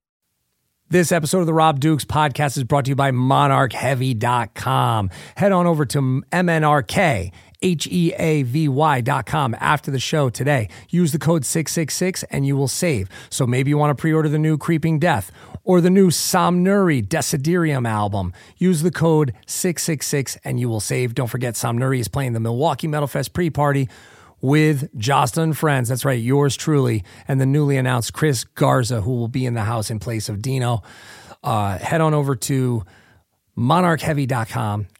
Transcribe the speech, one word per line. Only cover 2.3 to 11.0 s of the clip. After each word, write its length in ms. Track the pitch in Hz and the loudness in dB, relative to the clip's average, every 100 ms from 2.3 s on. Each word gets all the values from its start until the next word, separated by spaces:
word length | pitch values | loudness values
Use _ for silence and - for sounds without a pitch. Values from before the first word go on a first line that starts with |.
| 127 147 - | 0 -2 -2
is 60 | |
brought 220 | 123 143 131 | 0 0 0
to 40 | |
you 60 | 139 | 0
by 140 | 139 | 0
monarch 640 | 127 127 139 143 135 135 | 2 2 4 4 4 2
heavy 400 | - 120 135 131 | 0 -2 -2 -2
dot 400 | 117 120 123 110 | 0 0 0 -2
com. 560 | - - 131 123 113 95 - - - | -6 0 2 2 2 -2 -6 -18 0
Head 160 | 196 | 2
on 140 | 185 175 | 4 2
over 180 | 160 139 | 0 0
to 340 | 147 131 131 - | 0 0 -2 -2
M 160 | 175 180 | 0 2
N 160 | 160 | 2
R 200 | 151 147 | 4 2
K 480 | - - 190 107 92 - - _ | 0 0 0 0 -4 -10 -20 _
H 240 | 185 165 - | -2 -2 -2
E 260 | 180 165 | 0 0
A 300 | - 165 156 | 0 0 0
V 260 | 127 139 156 | 0 0 0
Y 320 | 131 156 135 | 2 2 2
dot 240 | 120 139 - | 0 -2 -2
com 300 | 156 135 110 | -2 -2 0
after 300 | 151 151 - | 0 0 0
the 80 | 135 | -4
show 320 | - 160 135 | -2 0 0
today. 400 | - 131 143 95 - - | 0 0 0 -2 -10 -4
Use 220 | 170 | 0